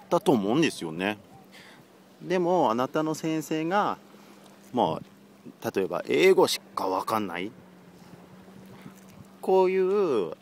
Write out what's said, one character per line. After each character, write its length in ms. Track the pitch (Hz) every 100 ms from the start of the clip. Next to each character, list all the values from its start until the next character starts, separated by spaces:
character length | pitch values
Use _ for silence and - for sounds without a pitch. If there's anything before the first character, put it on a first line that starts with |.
| -
だ 120 | 175
と 120 | 185
思 220 | 131 98
う 20 | 131
ん 60 |
で 80 | 147
す 140 | -
よ 80 | 85
ね。 260 | 80 95 107 - - - - - - - - - -
で 160 | 156 185
も、 320 | 170 180 135
あ 40 |
な 120 | 113 131
た 140 | 156
の 120 | 156
先 280 | 156 160 160
生 220 | 151 156
が、 340 | 160 196 170 95 - - - - - - -
ま 280 | 123 92 80
あ、 680 | - - - - - - 117
例 120 | 104
え 40 | 92
ば、 160 | 85 -
英 240 | 131 185
語 140 | 190 160
し 140 | - -
か 140 | - 95
分 180 | 92 98
か 120 | 110
ん 80 | 101
な 120 | 87
い。 100 | 98 - - - - - - - - - - - - - - - - - - -
こ 220 | - 190
う 60 | 185
い 60 | 190
う 560 | 185 208 185 117 82 -